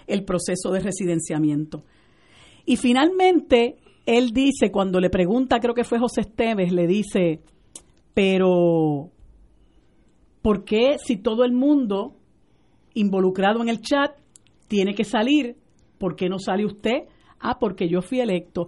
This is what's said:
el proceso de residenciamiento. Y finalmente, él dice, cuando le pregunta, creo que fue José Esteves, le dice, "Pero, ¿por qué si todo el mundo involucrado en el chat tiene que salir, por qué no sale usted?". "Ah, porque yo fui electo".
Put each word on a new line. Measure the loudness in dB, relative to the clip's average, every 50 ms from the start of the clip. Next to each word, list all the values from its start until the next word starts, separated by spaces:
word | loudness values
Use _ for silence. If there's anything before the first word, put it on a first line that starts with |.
| -8
el | -4 -4 -4 -4
proceso | -2 -4 -4 -2 -4 -6 -4 -4 -4 -4
de | -2
residenciamiento. | -2 -4 -6 -4 -4 -2 -2 -2 -4 -4 -4 -2 0 0 0 -2 -4 -6 -10 -16 -16 _ _ _ _ _ _ _ _ _ _ -20 -20 -20 _ _ -2
Y | -2 -2
finalmente, | 0 2 2 2 4 2 2 2 4 4 4 4 4 2 4 2 2 2 2 -4 _ _ _ _ _ -4
él | 0 2 2 2 2 0
dice, | 0 0 0 2 2 0 0
cuando | 0 0 -2 0 0 2
le | 0 2
pregunta, | 2 2 0 2 2 0 0 2 0 0
creo | 0 -2 -2
que | -2 -2
fue | -2 0 0
José | 0 0 -2 -4
Esteves, | -6 -6 -4 -2 -2 -2 0 0 -2 0 0
le | 0 2 2
dice, | 0 0 -2 -2 0 0 0 0 0 -4 _ _ _ _ _ _ -20 -20 _ _ _ _ _ _ -2
"Pero, | 0 2 2 2 4 4 4 4 4 4 4 4 2 2 0 0 -4 -6 -10 _ _ -20 -20 -20 -20 -20 _ _ _ _ _ _ _ _ _ _ _ _ _ _ _ _ _ _ _
¿por | 0 0 0 0 -2
qué | -2 0 2 2 2 0 0
si | -2 -4 -4
todo | -2 -2 -4 0 2 0
el | 2 2
mundo | 2 2 2 2 2 2 0 -2 -4 -4 -8 -12 _ _ _ _ _ _ _ _ _ _ _ _ _ _ _ -4
involucrado | -2 -2 0 2 2 0 0 0 2 0 0 0 0
en | -2 -4
el | -4 -4
chat | -2 -2 0 0 0 -2 -4 _ _ _ _ -20 _ _ _ _ _ -4
tiene | -2 0 0 0 -2
que | -4 -4
salir, | -2 -2 -2 0 2 2 2 0 -2 -8 _ _ _ _ _ _ _ _ -6
por | -6 -6 -4 -2
qué | -4 -4
no | -4 -4
sale | -4 -2 -2 -2 -2
usted?". | -2 -4 -4 -4 -2 -2 -2 -6 -10 _ _ _ _ -20 _
"Ah, | -6 -6 -4 -2
porque | -4 -4 -4 -4 -4 -2
yo | -2 -2
fui | -4 -4 -4 -4
electo". | -2 -2 -2 -4 -6 _ -8 -8 -8